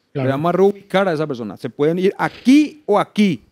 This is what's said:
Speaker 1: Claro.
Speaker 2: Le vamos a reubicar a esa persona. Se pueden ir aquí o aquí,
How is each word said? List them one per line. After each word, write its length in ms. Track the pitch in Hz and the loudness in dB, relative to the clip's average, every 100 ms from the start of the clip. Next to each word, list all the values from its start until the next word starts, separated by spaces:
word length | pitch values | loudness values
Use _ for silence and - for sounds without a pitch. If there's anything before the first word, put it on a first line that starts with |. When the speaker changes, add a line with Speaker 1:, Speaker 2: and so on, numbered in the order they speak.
| _ | _
Speaker 1:
Claro. 160 | 147 131 | -6 -4
Speaker 2:
Le 40 | |
vamos 180 | 135 165 | -2 0
a 20 | |
reubicar 540 | 175 196 202 - 185 196 | 2 2 0 -4 -2 -2
a 60 | |
esa 120 | 156 156 | -2 -4
persona. 280 | 127 110 90 | -6 -8 -10
Se 120 | 131 | -10
pueden 300 | - 147 175 | -2 -2 0
ir 140 | 185 - | -2 -2
aquí 640 | 160 - - 277 302 - - | -4 -2 2 4 2 -4 -2
o 140 | 208 | -2
aquí, 420 | 160 - 208 139 _ | 0 0 0 0 _